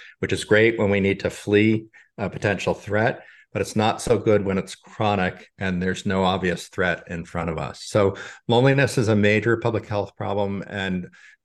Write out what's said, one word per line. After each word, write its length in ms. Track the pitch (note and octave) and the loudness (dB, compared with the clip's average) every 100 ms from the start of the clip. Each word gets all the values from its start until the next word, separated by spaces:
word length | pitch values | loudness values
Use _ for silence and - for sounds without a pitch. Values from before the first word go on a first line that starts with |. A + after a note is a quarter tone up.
| - - | -20 -10
which 140 | - | -4
is 100 | F#2+ | -4
great 340 | - G#2+ A2+ A2+ | 2 4 4 2
when 120 | G#2 | 0
we 100 | G2+ | 2
need 220 | G2 F#2+ | 2 0
to 80 | F2 | -4
flee 560 | - - G#2 A2 A2 - - _ - | -6 2 4 4 2 -4 -18 _ -8
a 120 | F#2+ | -8
potential 440 | - G#2+ F#2+ - | -2 -2 -2 -2
threat, 500 | - - G#2 A#2 - - - _ | -4 -2 0 0 -2 -12 -20 _
but 100 | G#2 | -6
it's 140 | G2 A2 | -2 0
not 260 | G#2+ - | 0 0
so 160 | - G#2+ | 0 0
good 260 | A#2 G#2 | 4 2
when 140 | G2 F#2+ | 2 -4
it's 180 | - - | -4 -12
chronic 760 | - - G#2+ G2+ F2+ - - - | -14 -4 -2 0 -2 -4 -14 -8
and 240 | F#2+ F2+ | -4 -2
there's 240 | F#2 F#2 G2+ | -4 -4 -2
no 180 | F#2+ | 0
obvious 440 | F#2 F#2+ F2+ E2+ - | 0 0 -2 -4 -6
threat 360 | - F2+ E2 - | -2 -2 -2 -6
in 180 | E2+ E2 | -12 -8
front 240 | F2 E2+ | -6 -4
of 80 | E2 | -6
us. 260 | C2 - | -8 -10
So 320 | - G#2+ G2 G2 - - - | -2 2 2 0 -10 -8 0
loneliness 500 | A#2 C3+ C3+ C#3 - | 4 4 4 2 2
is 100 | A2 | 2
a 80 | G#2+ | 4
major 420 | G#2 G#2+ A2+ A#2 | 4 4 2 0
public 300 | A#2 G#2+ - | 0 -4 -4
health 280 | G#2 G2 - | -6 -6 -8
problem, 460 | G#2 G2+ G2+ G2 - | -6 -2 -4 -4 -8
and 400 | G2+ F#2+ F#2 F2+ - - _ | -6 -4 -6 -8 -16 -20 _